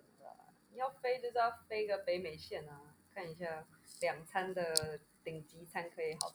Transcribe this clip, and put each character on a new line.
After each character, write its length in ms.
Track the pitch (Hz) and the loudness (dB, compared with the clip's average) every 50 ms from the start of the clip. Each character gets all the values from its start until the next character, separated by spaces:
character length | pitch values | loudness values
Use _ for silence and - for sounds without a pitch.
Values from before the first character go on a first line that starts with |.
| - - - - | -20 -20 -20 -18
了 60 | 135 | -16
啦， 60 | 120 - - - - - - - - | -16 -16 -18 -20 -20 -20 -20 -20 -14
你 60 | 202 233 | -6 -2
要 120 | 254 269 | -2 -2
飞 300 | 269 - - 247 254 254 | -2 2 4 4 4 4
就 100 | 240 240 | 2 2
是 80 | 233 233 | 4 6
要 140 | 233 233 233 - - - | 6 6 4 0 -4 -2
飞 180 | 220 214 214 | 0 2 2
个 120 | 202 196 190 | 2 2 2
北 200 | 196 180 175 180 | 2 2 2 2
美 180 | 180 160 156 156 | 2 -2 -4 -6
线 300 | - - 202 170 151 151 | -8 -6 -6 -6 -6 -6
啊， 260 | 147 143 147 - - - - - - | -12 -14 -16 -18 -20 -20 -20 -12 -8
看 160 | 196 180 165 | -6 -6 -6
一 60 | 160 | -6
下 300 | 165 180 170 160 156 160 - - - - - - - | -4 -2 -2 -2 -4 -6 -10 -16 -20 -20 -16 -6 0
两 260 | 175 170 147 147 165 | 2 2 2 0 -2
餐 280 | - - 196 185 190 185 | -2 0 0 0 2 2
的 480 | 185 175 165 160 143 156 156 151 151 - - - - - | 0 2 2 2 2 2 0 -4 -6 -8 -14 -18 -12 -8
顶 200 | 170 160 156 151 | -6 -6 -6 -8
级 200 | - 160 165 175 | -10 -14 -16 -12
餐 260 | 165 - 185 170 175 - | -6 -4 -4 -4 -4 -4
可 80 | - | -4
以 120 | 160 160 156 | -2 -2 0
好 200 | 156 - - - | 0 -2 -4 -4